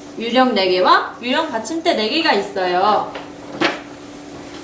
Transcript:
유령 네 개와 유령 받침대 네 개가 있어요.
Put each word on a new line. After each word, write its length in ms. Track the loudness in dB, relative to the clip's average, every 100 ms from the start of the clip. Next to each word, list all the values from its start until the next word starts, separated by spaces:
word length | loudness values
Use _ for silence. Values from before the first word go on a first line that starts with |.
| -12 -8
유령 380 | 0 4 6 4
네 120 | 4
개와 460 | 4 6 6 2 -6
유령 280 | -2 0 0
받침대 440 | -2 -4 -2 0
네 140 | 2 2
개가 240 | 0 0
있어요. 800 | 0 -2 -2 0 2 4 2 0 -8 -14 -14 -10 -2 -2 -2 -10 -16 -16 -16 -16 -14 -14 -14